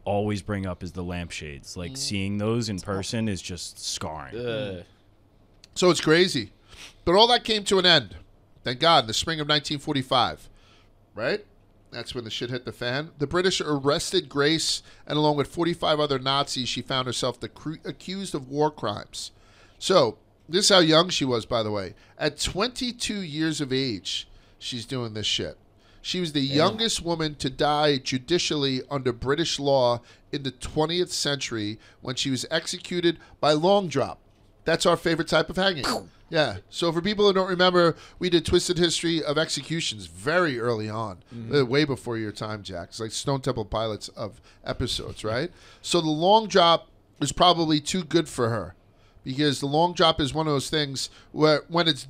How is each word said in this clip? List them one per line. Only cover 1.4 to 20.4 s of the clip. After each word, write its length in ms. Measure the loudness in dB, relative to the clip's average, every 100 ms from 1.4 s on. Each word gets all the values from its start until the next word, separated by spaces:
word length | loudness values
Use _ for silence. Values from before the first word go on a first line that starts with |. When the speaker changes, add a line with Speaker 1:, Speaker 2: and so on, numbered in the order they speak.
| -12 -14 -14 -12
Speaker 1:
Like, 140 | -10
Speaker 2:
Mm. 40 | -6
Speaker 1:
seeing 380 | -4 -4 -2 -2
those 300 | 0 -2 -2
in 100 | -6
person 460 | -4 -6 -4 -4 -4
is 140 | -4
just 420 | -8 -12 -12 -10
scarring. 540 | -10 -6 -6 -8 -10 -8
Speaker 2:
Ugh. 480 | -6 -4 -6 -8 -14 _ _ _ _ _ _ _ -16
Speaker 3:
So 140 | 2 2
it's 140 | 4
crazy. 500 | 4 4 4 0 -6 -14 _ -20 -20 -6 2
But 80 |
all 120 | 6 6
that 140 | 4
came 220 | 0 -2
to 140 | 2 2
an 80 | 6
end, 300 | 4 2 -14 -20 _ _ -10
thank 160 | -8 0
God, 240 | 6 6
in 40 | 4
the 60 |
spring 260 | -4 -4 -4
of 60 | 0
nineteen 300 | 0 -2 -8
forty-five, 720 | -4 -4 0 2 2 -2 -16 -20 _ _ _ _ _
right? 300 | -6 -4 -4 -8 _ _ _ _
That's 240 | -14 -10
when 100 | -10
the 60 | -8
shit 200 | -8 -6
hit 140 | -8 -10
the 60 |
fan. 380 | -8 -4 -4 -6 -6
The 80 | -2
British 340 | 2 2 0
arrested 640 | 0 0 2 0 2 -2 0
Grace, 540 | 0 2 2 0 -4 -8 -20 -4
and 100 | 2
along 180 | 2 2
with 120 | 0
forty-five 500 | 0 -2 0 0 2
other 200 | 2 0
Nazis, 500 | 0 0 0 -4 -4
she 140 | -6
found 240 | -4 -2 -2
herself 340 | -2 -4 -4
the 80 | -12
cru-, 300 | -10 -12 -10
accused 500 | -12 -12 -10 -8 -6
of 140 | -8 -6
war 200 | 0 0
crimes. 600 | 0 -6 -6 -10 -12 -14 _ _ _ -20 -8
So, 360 | 4 4 4 0 _ _